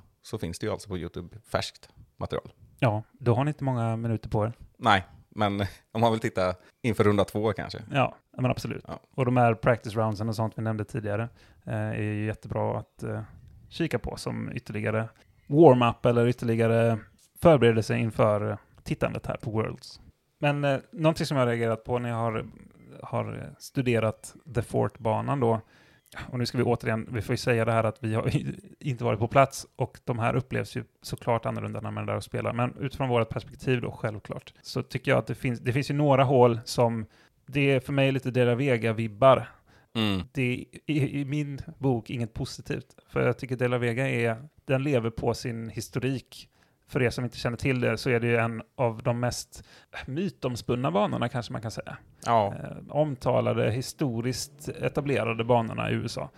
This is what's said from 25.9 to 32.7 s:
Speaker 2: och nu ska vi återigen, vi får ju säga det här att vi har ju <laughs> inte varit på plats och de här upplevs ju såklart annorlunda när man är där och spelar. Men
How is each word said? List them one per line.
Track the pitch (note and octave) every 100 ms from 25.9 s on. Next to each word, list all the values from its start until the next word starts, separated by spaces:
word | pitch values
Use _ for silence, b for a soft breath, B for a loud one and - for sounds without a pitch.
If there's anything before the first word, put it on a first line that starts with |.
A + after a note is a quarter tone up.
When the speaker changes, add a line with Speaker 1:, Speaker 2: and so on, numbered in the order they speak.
| B B B B
Speaker 2:
och | B2
nu | A#2
ska | B2
vi |
återigen, | A#2 A#2 A#2+ A2 -
vi | A2+
får | G2+
ju | B2
säga | - A#2
det | A2+
här | A2+
att | A2 -
vi | A2+
har | A2 -
ju | - C#2 - -
<laughs> | -
inte | - A#2+
varit | A#2 A2
på | A#2
plats | C#3 C3+ - - -
och | B2+ -
de | - A#2+
här | A#2 B2+
upplevs | - A#2 G#2+ B2
ju | A2+ _
såklart | - - - A#2 A#2+
annorlunda | A2+ G#2+ G#2+
när | G#2+
man | G#2+
är | G#2+
där | G#2+
och |
spelar. | - A#2 A2
Men | A#2 B2